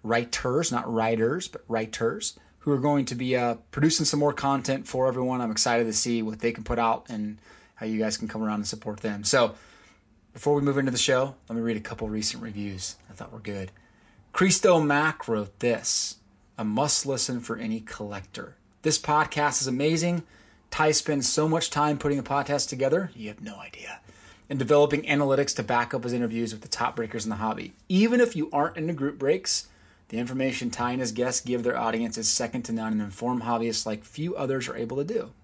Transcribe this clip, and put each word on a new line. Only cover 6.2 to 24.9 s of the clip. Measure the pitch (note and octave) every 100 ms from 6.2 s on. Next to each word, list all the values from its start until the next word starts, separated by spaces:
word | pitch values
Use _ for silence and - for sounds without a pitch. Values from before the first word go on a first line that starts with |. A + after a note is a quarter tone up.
what | A2 G#2+
they | A#2
can | A#2
put | A2 A#2
out | A2+ - -
and | A2 G#2+ G#2+ - - -
how | -
you | A2 A2
guys | G#2+ G#2+
can | A2
come | A2
around | G#2+ G#2
and | G2+
support | G#2+ A2 G2+
them. | A2 G2+
So | G2+ C3+ A2+ - - - - _ _ _ _
before | - D3
we | C#3+
move | C#3 C#3
into | C3+
the | B2
show, | - B2+ C3+ C3 -
let | A#2
me |
read | A#2 G#2+
a |
couple | G#2+ A#2 A2
recent | G#2+ G#2 B2
reviews | A2+ G2+ G2+ F#2+ - - -
I |
thought | F#2+ -
were | -
good. | G#2 G2 F#2 - _ _ _ _ _
Christo | - F#3+ - G3 E3+
Mac | D3+ C#3+ D#3 - -
wrote | A2 G2+ -
this, | A#2+ A2+ - - - - _ _ _ -
"A |
must | G#2+ G#2+ D3 -
listen | C#3 C3 - B2
for | A#2+ A#2
any | A2 A2
collector. | A2 - G#2 G2+ F#2+ - - - _ _
This | D#3+ D3
podcast | - D3+ D3 D3+ D3 B2
is | C3
amazing. | B2+ D3 E3 F3 F3 - - - _ _
Ty | - D#3
spends | D3+ - C#3+ B2
so | - D#3
much | D#3+ -
time | D3 D3+ C#3+
putting | D3 C#3+
the |
podcast | - C#3 C#3 C#3+ -
together, | C3+ C3+ E3 F#3
you | A#2+ G#2+
have | G#2
no | G#2+ G2+
idea, | - - - - - - - - -
and | C3+
developing | B2+ D3 C#3+